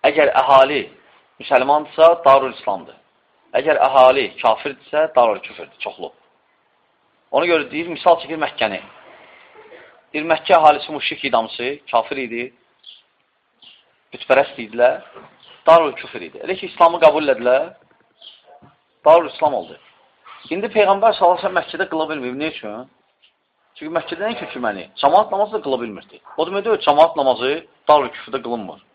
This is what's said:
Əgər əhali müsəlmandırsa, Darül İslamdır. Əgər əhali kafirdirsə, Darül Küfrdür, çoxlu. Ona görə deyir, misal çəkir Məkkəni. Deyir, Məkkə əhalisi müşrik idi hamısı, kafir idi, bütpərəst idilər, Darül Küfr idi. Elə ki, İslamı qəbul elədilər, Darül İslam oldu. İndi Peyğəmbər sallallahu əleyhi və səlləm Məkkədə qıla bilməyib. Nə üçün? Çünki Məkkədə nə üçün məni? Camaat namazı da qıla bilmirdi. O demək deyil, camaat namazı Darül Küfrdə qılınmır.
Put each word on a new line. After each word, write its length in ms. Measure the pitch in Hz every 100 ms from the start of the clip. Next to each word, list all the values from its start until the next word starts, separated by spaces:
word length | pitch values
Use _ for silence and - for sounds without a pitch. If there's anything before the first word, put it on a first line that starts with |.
Əgər 300 | 147 151 143 135
əhali 400 | 135 135 135 147 98 - _ _ _ _
müsəlmandırsa, 640 | - 131 131 147 151 - 165 170 139
Darül 280 | 135 131
İslamdır. 440 | - - 95 78 - _ _ _ _ _
Əgər 240 | 113 147 143 135
əhali 360 | 135 127 135 107 -
kafirdirsə, 720 | 120 110 147 135 - 151 156 135
Darül 260 | 120 98 -
Küfrdür, 320 | 98 87 _
çoxlu. 340 | - - 82 _ _ _ _ _ _ _ _ _ _ _ _
Ona 140 | 131 175
görə 240 | 165 135
deyir, 160 | 147 165
misal 240 | 160 185 165
çəkir 200 | 135 160
Məkkəni. 400 | 143 - 110 95 - - - - - - _ - - - - _ _
Deyir, 140 | 151 160
Məkkə 300 | 160 - 175
əhalisi 340 | 156 143 -
müşrik 300 | 151 - 147
idi 120 | 139 117
hamısı, 320 | 113 - 123 143 -
kafir 280 | 120 - 139 123
idi, 240 | 117 127 _ _ _ - - _ _ _ _ _ _ - _ _ _ _
bütpərəst 460 | 127 - 131 131 -
idilər, 460 | 110 113 123 156 - - - _ _ - -
Darül 260 | 165 156 123
Küfr 300 | - 113 82
idi. 140 | -
Elə 140 | - 185
ki, 80 | 180
İslamı 320 | - 170 170
qəbul 240 | 160 151
elədilər, 460 | 147 120 120 131 165 - _ _ _ _ - _ _ - _ _ _ _ 147
Darül 240 | 165 156
İslam 240 | - 151 123
oldu. 220 | 85 - _ _ _ _ - - -
İndi 180 | 175 220
Peyğəmbər 420 | 220 196 196 220 202
sallallahu 220 | 175 175
əleyhi 20 |
və 60 | 196
səlləm 140 | 180
Məkkədə 280 | - 165 185
qıla 160 | 160 156
bilməyib. 300 | 156 123 127
Nə 80 | 156
üçün? 380 | 151 107 107 131 _ _ _ _ _ _ _ _ -
Çünki 160 | 151 165
Məkkədə 300 | - 170 208
nə 220 | 233 165
üçün 160 | 131 120
məni? 220 | 98 82 -
Camaat 320 | 139 180 214
namazı 220 | 196 208
da 80 | -
qıla 160 | 139 131
bilmirdi. 380 | 120 92 - - - -
O 100 | 165
demək 180 | 196 208
deyil, 160 | 214
camaat 320 | - 147 165 160
namazı 360 | 135 117 127 156 - _ -
Darül 240 | 151 131 -
Küfrdə 240 | - 131
qılınmır. 380 | 117 117 95 78 _